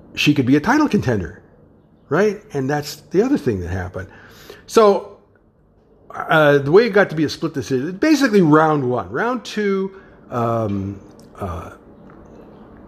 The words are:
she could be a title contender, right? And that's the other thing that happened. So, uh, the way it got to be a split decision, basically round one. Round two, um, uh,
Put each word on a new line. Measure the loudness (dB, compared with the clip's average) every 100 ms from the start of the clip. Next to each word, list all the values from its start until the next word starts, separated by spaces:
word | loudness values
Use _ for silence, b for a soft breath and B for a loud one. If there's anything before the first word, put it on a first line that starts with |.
| -14
she | -2 0
could | 0 2
be | 2
a |
title | 2 0 0
contender, | 0 -2 -4 -6 -14 -20 _ _ _ _ _ -6
right? | -2 -2 -4 -8
And | -8 -4
that's | -4 -6 -14
the | -4 0
other | 0 0
thing | -2 -4
that | -4
happened. | -6 -8 -12 -14 B B B B B -2
So, | 4 4 2 -4 -18 _ _ _ _ _ _ _ _ -18
uh, | -10 0 2 4 4
the | 4
way | 4 4
it |
got | 2 2
to | 0
be |
a | -4
split | -4 -8
decision, | -6 -4 -2 -4 -2
basically | 2 2 4 4
round | 6 6 4 2 0
one. | -4 -4
Round | -6 -4 -6 -8
two, | -4 -2 -2 -6 B B B -10
um, | -4 -2 -2 -2 -4 -6 -10 -18 -20 -20 -12
uh, | -10 -10 -14 -20 -20 -20 -20 -20 -20 -20 -20 -20 -20 -20